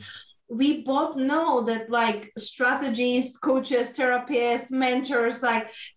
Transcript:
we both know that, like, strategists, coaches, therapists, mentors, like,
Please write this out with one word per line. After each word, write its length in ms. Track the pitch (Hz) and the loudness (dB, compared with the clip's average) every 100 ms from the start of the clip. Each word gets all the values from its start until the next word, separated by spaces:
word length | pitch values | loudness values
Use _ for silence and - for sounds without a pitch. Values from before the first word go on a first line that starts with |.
| - - - _ - | -16 -18 -20 _ -8
we 280 | 233 285 302 | 0 2 2
both 320 | 240 277 311 277 | 0 0 0 0
know 480 | 262 311 320 247 | 0 2 2 2
that, 260 | 226 220 226 | 0 -2 -2
like, 400 | 233 226 208 - - | 0 0 -2 -6 -8
strategists, 1000 | - - 247 269 277 226 247 247 254 - | -6 0 0 0 -2 0 2 2 0 -2
coaches, 600 | 277 262 - 247 254 - | 0 2 2 0 0 0
therapists, 720 | 254 247 247 262 240 240 - | 0 0 0 0 2 0 -2
mentors, 720 | 262 254 254 262 247 233 247 | 0 2 0 0 2 0 0
like, 300 | 247 226 220 - - | 0 0 -2 -14 -20